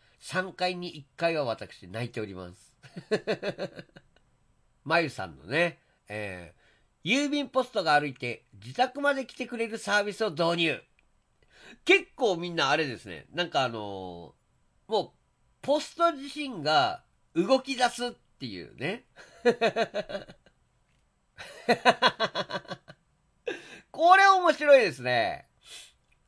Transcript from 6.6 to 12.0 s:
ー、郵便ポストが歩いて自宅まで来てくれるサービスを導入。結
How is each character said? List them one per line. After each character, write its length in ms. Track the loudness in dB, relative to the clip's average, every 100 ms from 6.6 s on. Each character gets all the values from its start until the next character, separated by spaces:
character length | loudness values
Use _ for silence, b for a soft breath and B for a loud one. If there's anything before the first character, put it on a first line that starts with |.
| b b b _
ー、 220 | -2 -2 0
郵 40 |
便 200 | -4 -4
ポ 140 | -4
ス 80 | -4
ト 120 | -2
が 160 | 2 2
歩 80 | 2
い 60 |
て 320 | -4 -8 -10 _
自 200 | -20 -8
宅 260 | -2 -2 0
ま 140 | -2
で 120 | -2 -4
来 80 |
て 120 | -10 -10
く 120 | -6
れ 100 | -6
る 100 | -6
サ 200 | -2 -2
ー 60 |
ビ 100 | -2
ス 120 | -2 -4
を 60 |
導 240 | 0 0 2
入。 240 | 0 -2 -8 _ _ _ _ _ B B B B 4
結 220 | 4